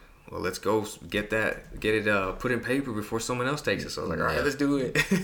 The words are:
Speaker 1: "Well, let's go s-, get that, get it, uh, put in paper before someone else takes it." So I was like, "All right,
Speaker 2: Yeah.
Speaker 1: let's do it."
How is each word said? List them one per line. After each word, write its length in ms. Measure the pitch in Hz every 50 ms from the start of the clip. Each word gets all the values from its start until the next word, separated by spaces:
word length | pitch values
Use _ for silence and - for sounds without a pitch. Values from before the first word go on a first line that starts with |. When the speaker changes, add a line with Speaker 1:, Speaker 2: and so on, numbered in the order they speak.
| - - - - - -
Speaker 1:
"Well, 120 | - 87
let's 180 | 87 92 92 -
go 220 | - 92 107 110 101
s-, 140 | - - - - 87
get 200 | 95 104 104 -
that, 480 | 110 110 107 - - - - - - -
get 160 | - 107 110
it, 120 | 107 101
uh, 260 | 107 104 98 95 95 92
put 180 | - - 127
in 80 | 123 117
paper 320 | 117 123 127 143 139 131
before 280 | 110 107 101 - 113 113
someone 280 | - - 127 123 123
else 140 | 131 147 147
takes 220 | - 113 98 - -
it." 60 | -
So 100 | - -
I 20 | 82
was 60 | 92
like, 100 | 80 80
"All 60 | -
right, 120 | - -
Speaker 2:
Yeah. 60 | - 135
Speaker 1:
let's 120 | 143 135
do 220 | 131 143 139 143
it." 200 | 139 127 117 - - - - 196 175